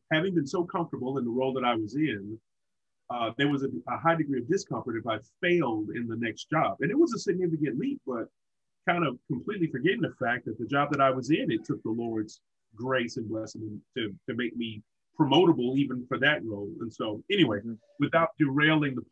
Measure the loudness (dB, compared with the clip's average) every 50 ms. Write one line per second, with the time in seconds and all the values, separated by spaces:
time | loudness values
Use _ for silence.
0 | -4 _ 0 2 2 2 0 0 0 0 -2 -2 -2 -2 -2 -4 -4 -4 -4 -6
1 | -4 -4 -4 -2 -2 -2 -2 0 0 0 0 0 0 0 0 0 -2 -4 -2 0
2 | 0 0 0 -4 -6 -10 -12 -14 _ _ _ _ _ _ _ _ _ _ _ _
3 | _ -8 -4 -2 -2 -2 0 0 2 2 2 0 -2 -4 -6 -8 -6 -6 -6 0
4 | 2 2 2 2 0 0 -2 -2 0 0 0 -2 0 -4 -6 -6 -4 -4 -4 -4
5 | -2 -2 -4 -4 -6 _ _ _ 2 2 4 4 4 2 0 -2 -2 -4 -4 -6
6 | -4 -4 -4 -2 -2 -4 -4 -6 -6 -2 0 2 2 2 0 0 -2 0 4 4
7 | 4 4 2 0 -2 -2 0 0 0 0 0 0 -2 -2 -2 -2 -2 -2 -4 -4
8 | -6 -6 -6 -6 -6 -8 _ _ _ _ _ _ _ _ _ _ _ 0 0 2
9 | 0 0 -2 -6 _ -6 -6 -4 -4 -4 -2 -2 -2 -2 -2 0 0 0 2 2
10 | -2 -4 -2 -2 -2 0 0 -2 -4 -8 -8 -8 -6 -2 0 0 2 2 2 4
11 | 4 4 4 2 2 2 2 2 2 0 0 -2 -2 -4 -6 -4 -4 -4 -4 -2
12 | -2 -2 -2 -4 -4 -4 -8 -16 _ _ _ _ _ _ _ -8 -4 0 0 0
13 | 0 -2 -4 -6 -6 -4 -6 -6 -6 -8 -10 -10 -10 -10 -10 -12 -16 _ _ -6
14 | -6 -6 -6 -10 _ -8 -4 -4 -4 -4 -4 -6 -6 -6 -8 -12 -16 _ _ _
15 | _ _ _ 2 4 6 6 8 8 6 6 4 2 0 2 2 0 0 -2 -6
16 | -4 -4 -2 2 2 2 2 2 -2 -6 -6 -6 -6 -8 -8 -8 -8 -8 -6 -6
17 | -4 -4 -4 -6 -4 -2 2 4 4 4 4 0 -4 -6 -10 -10 _ _ _ -2
18 | 0 2 4 2 2 2 2 0 0 2 4 4 6 6 6 4 4 2 -2 -4
19 | -4 -2